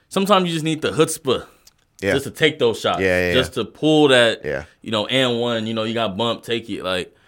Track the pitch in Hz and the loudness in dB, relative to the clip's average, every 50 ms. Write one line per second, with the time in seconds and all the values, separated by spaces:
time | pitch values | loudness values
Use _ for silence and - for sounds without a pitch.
0 | _ _ - 196 196 190 208 185 185 175 165 160 151 160 156 151 - 104 95 151 | _ _ -4 -2 2 4 4 2 2 0 -2 -2 -2 -2 -2 -2 -2 -2 0 0
1 | 160 160 - - - 131 107 82 - - _ _ _ - _ _ _ _ _ - | 0 0 -2 -4 -2 -2 -2 -2 -4 -8 _ _ _ -20 _ _ _ _ _ -4
2 | 95 98 90 - - 113 - - 156 151 151 - 127 117 101 - - 107 92 90 | -2 0 0 0 -2 -6 -2 0 0 0 2 2 0 0 0 0 -2 -2 0 0
3 | 95 92 90 90 90 90 87 85 82 85 - 123 104 - - - 151 156 156 151 | 2 2 2 2 2 2 2 0 0 0 -4 -6 -8 -8 -6 -2 0 2 4 6
4 | 151 135 127 123 117 113 107 - - 73 69 67 80 - _ _ - - 110 107 | 6 6 6 6 4 4 2 -2 -4 -6 -6 -6 -8 -12 _ _ -8 -4 -4 -4
5 | 104 - 123 135 131 123 120 117 120 120 117 113 110 113 113 110 110 113 110 113 | -2 -2 0 0 0 0 0 -2 -2 -2 -2 -2 -4 -4 -4 -4 -4 -4 -2 -2
6 | 113 101 92 101 117 117 107 - - - 117 117 - - 98 - - 92 92 92 | -2 -2 -2 -2 -4 -4 -4 -6 -6 -6 -6 -6 -6 -8 -8 -6 -4 -4 -4 -4
7 | - - - _ _ | -6 -8 -14 _ _